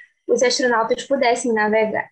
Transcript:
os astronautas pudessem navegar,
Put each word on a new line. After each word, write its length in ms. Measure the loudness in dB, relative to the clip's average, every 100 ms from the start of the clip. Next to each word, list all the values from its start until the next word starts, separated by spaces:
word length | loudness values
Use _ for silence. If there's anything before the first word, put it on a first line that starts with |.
| -16 _ -2
os 160 | 0
astronautas 640 | 2 0 0 0 0 -2
pudessem 480 | -2 0 0 0 0
navegar, 540 | 0 2 0 0 -4 -4